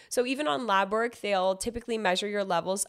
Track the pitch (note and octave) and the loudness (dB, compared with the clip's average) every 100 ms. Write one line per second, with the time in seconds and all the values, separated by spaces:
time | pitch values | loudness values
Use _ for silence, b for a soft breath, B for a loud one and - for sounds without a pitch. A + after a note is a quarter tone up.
0 | B - B3 C4 D4+ C#4+ A#3 G3 G3 A3 | B -2 0 0 0 0 2 2 2 0
1 | A#3 A#3+ G#3 G3 F#3 F#3+ A#3 A#3 - A3 | -2 -4 0 2 2 0 -4 -6 -4 -2
2 | G3+ F#3 G#3 G#3 F#3+ E3+ E3+ G3 | 2 2 0 -2 0 0 0 -2